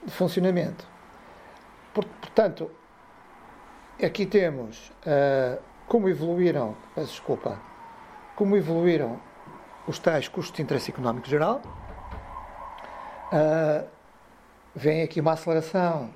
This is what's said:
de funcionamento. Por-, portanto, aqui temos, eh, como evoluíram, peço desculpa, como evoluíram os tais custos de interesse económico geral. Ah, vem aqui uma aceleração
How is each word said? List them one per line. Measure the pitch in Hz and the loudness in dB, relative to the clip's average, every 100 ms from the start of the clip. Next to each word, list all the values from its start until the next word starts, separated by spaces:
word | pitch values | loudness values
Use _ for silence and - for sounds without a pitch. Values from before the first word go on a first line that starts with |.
| - | -14
de | |
funcionamento. | - 180 - 180 180 - - - - - - - - - - - - - | -2 0 2 2 2 -2 -6 -16 -20 -20 -20 -20 -20 -20 -20 -20 -20 -6
Por-, | - 196 | -6 -6
portanto, | - - - 208 156 165 - - - - - - - - - - - - - | -10 0 4 4 0 -10 -12 -20 -20 -20 -20 -20 -20 -20 -20 -20 -20 -20 -2
aqui | 175 - 190 | -2 0 2
temos, | 208 175 135 113 110 - - | 2 2 0 -8 -12 -20 -12
eh, | 175 143 143 135 127 131 - - - | 0 4 4 4 2 -2 -10 -20 0
como | 240 190 | 2 4
evoluíram, | 156 165 175 175 151 113 107 - | 2 0 4 4 4 -2 -6 -10
peço | - 151 | -6 -6
desculpa, | - - 127 - 101 - - - - - - - - | -8 -4 -2 -2 -6 -12 -20 -20 -20 -20 -20 -18 -2
como | 202 202 | 2 4
evoluíram | 156 165 175 160 123 120 - - - - - - - | 4 2 4 4 0 -4 -12 -20 -20 -20 -20 -12 -10
os | - | 0
tais | - 156 - | 2 2 0
custos | - 160 - | -6 -8 -6
de | |
interesse | 139 135 - | -2 -2 -2
económico | - 123 - - | -2 -2 -2 0
geral. | 147 160 262 - - - - - - - - - - - - - - - - - | 2 2 0 -6 -14 -14 -14 -14 -14 -12 -14 -14 -14 -14 -14 -16 -14 -14 -14 -2
Ah, | 160 156 160 156 151 - - - - - - - - - 151 | 2 4 4 2 0 -2 -14 -20 -20 -20 -20 -20 -20 -18 -2
vem | 139 156 | 2 2
aqui | 156 170 | 0 2
uma | 156 | 2
aceleração | 160 - 160 160 190 175 160 113 | 2 2 0 2 2 2 0 -4